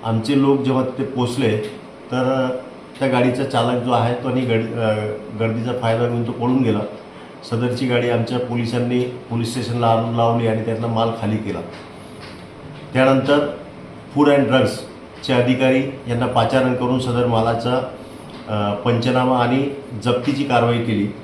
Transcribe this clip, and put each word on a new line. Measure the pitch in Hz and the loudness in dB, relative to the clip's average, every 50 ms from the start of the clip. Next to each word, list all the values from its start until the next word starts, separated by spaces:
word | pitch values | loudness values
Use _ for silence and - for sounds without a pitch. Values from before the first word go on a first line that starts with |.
| - | -2
आमचे | 113 113 113 - - 143 135 | 0 0 0 2 2 2 4
लोक | 139 139 139 135 | 6 6 4 4
जेव्हा | 120 131 131 131 131 | 4 2 2 2 0
तिथे | 127 - 135 131 | -2 -2 -4 -4
पोचले, | - - 123 123 113 - - 127 110 107 104 107 - - - - - - - - - | -4 -2 -2 -2 0 0 0 0 0 0 0 -2 -6 -10 -12 -16 -18 -18 -18 -10 -6
तर, | 123 | -2
अ, | 127 131 127 135 131 131 127 127 127 - - - - - - - - | 0 2 2 2 2 0 0 -2 -6 -8 -12 -16 -18 -18 -18 -6 -2
त्या | 135 135 | 0 2
गाडीचा | 123 123 123 131 120 127 - | 2 4 4 2 2 0 -2
चालक | - - 123 117 123 123 123 117 | -2 0 0 2 2 0 0 0
जो | 127 | 2
आहे, | 123 117 113 120 123 | 2 2 2 2 0
तो | 123 - | -2 -2
आणि | 131 120 131 | -2 0 0
गड-, | 127 113 113 113 113 113 117 120 | 0 2 2 0 0 -2 -2 -2
अ, | 113 110 107 107 104 107 107 - - - 110 104 | 0 0 0 0 -2 -4 -6 -6 -8 -10 -4 -2
गर्दीचा | 113 110 107 117 113 123 123 127 | -2 0 0 -2 -2 -2 -2 0
फायदा | 120 113 113 117 120 | 0 0 2 2 2
घेऊन | 120 120 120 117 | 0 0 -2 -2
तो | 113 | -4
पळून | 113 120 117 123 127 135 | -4 -2 0 2 2 4
गेला. | 127 113 104 101 - - - - - - - - - - - - - - | 4 2 2 0 -2 -4 -8 -12 -16 -18 -18 -18 -18 -18 -18 -18 -8 -4
सदरची | 120 113 123 120 120 113 135 | -2 0 0 0 0 0 0
गाडी | 127 120 120 123 120 | 2 2 2 2 2
आमच्या | 120 113 113 - 127 123 | 2 0 0 0 -2 -2
पोलिसांनी | - 120 120 120 117 113 120 120 120 120 123 123 123 | -2 -2 -2 -2 -2 0 0 0 0 2 2 0 0
पोलीस | 123 - - - - 117 117 113 113 | -2 -4 -10 -10 -4 -4 -2 -2 -2
स्टेशनला | 120 127 113 104 117 120 120 | -4 -4 -4 -2 -2 0 2
आणून | 117 113 117 117 117 117 | 4 4 4 2 0 0
लावली | 120 117 117 117 120 117 | 2 2 2 2 2 2
आणि | 113 110 110 110 | 0 0 0 -2
त्यातला | 113 113 110 120 | -2 -2 -2 -2
माल | 113 113 110 117 113 110 - | -2 0 0 0 0 -2 -2
खाली | 107 104 110 | -2 -2 -2
केला. | 104 - 101 90 85 85 87 - - - - - - - - - - - - - - - - - - - - - - - - - | -2 -2 -4 -6 -6 -8 -10 -12 -14 -16 -16 -18 -18 -18 -18 -18 -16 -16 -16 -16 -16 -18 -18 -18 -18 -16 -16 -16 -16 -16 -4 2
त्यानंतर | 123 131 135 135 135 123 143 143 147 143 - - - - - - - - - - - - - - | 4 6 6 6 4 4 4 4 4 2 0 -4 -8 -12 -16 -16 -18 -18 -18 -18 -18 -18 -6 2
फूड | 139 147 143 | 4 6 6
अँड | 143 139 131 | 6 6 4
ड्रग्सचे | 110 127 131 123 - - - - - - - - - - - - - 131 | 4 4 4 4 2 0 -4 -10 -14 -16 -18 -18 -18 -18 -12 -2 0 2
अधिकारी | 123 120 127 131 127 131 131 131 131 139 135 - - - 123 | 2 4 4 4 4 4 4 4 4 2 0 -6 -10 -6 -4
यांना | 117 117 110 | -2 0 0
पाचारण | - - 120 113 - - 131 127 127 123 | 2 2 2 2 4 4 2 2 2 2
करून | 123 123 123 127 127 | 0 0 0 0 0
सदर | 127 127 120 120 123 | 0 0 0 2 2
मालाचा, | 123 113 110 110 113 113 113 117 123 123 123 127 - - - - - - - - - - - - | 2 2 2 2 2 0 0 0 0 0 0 -2 -4 -10 -14 -16 -16 -16 -18 -16 -16 -16 -16 -8
अ, | - 107 107 104 104 101 | -4 -2 0 0 0 -2
पंचनामा | - - 123 127 117 113 127 123 127 127 127 131 | 0 0 0 0 2 2 2 2 2 4 4 4
आणि | 123 120 117 127 135 143 139 - - - - 123 107 98 | 2 2 2 2 2 0 0 -4 -8 -10 -10 -10 -4 0
जप्तीची | 123 120 123 - 143 135 139 143 | 0 0 2 2 -2 0 0 0
कारवाई | - 127 120 113 117 120 120 113 | 2 2 2 4 4 2 0 0
केली. | 117 107 101 101 101 - - | 0 0 0 0 -2 -4 -8